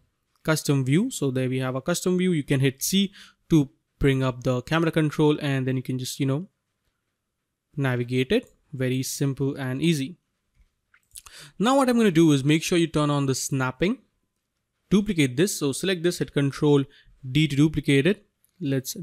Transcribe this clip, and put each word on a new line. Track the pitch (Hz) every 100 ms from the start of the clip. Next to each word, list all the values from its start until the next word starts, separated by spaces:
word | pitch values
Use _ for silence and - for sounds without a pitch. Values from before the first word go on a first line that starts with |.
| _ _ _ _
custom | - 156 - 139 131
view. | 156 254
So | - 139
there | 127 127
we | 131
have | 131
a | 131
custom | 147 170 185 180
view. | 185
You | 165
can | - 139
hit | 135 -
C | - 190 196 - - _ -
to | 165 131 _ _ _
bring | 143 131
up | 131 123
the | 147 123
camera | - 160 165
control, | 160 151 - 151 151
and | 147 135 131
then | 131
you |
can | 127 127
just, | 127 -
you | 139
know, | 139 196 _ _ _ _ _ _ _ _ _ _ _ _ 147
navigate | 135 123 120 127 127
it. | 226 - _ _
Very | 127 127 131
simple | 131 - 143 135 139 143
and | 131 131
easy. | 165 151 135 175 _ _ _ _ _ _ _ _ _ - - - - -
Now | 214 277
what | 254
I'm | 233
gonna | 214
do | 160 165
is | 143
make | 135 156
sure | - 175
you | 160
turn | 156 147
on | 143 135
the |
snapping. | 127 - 135 131 - 175 262 _ _ _ _ _ _ _ _ _
Duplicate | 196 208 165 135 123
this. | 196 -
So | 147
select | 127 185 180
this, | 170 170
hit | 151
Control | 147 139 - 151 143 135 _ _ _ 131
D | 139 156
to | 139
duplicate | 156 151 143 139 156
it. | 202 _ _ _ -
Let's | 143 135 - 202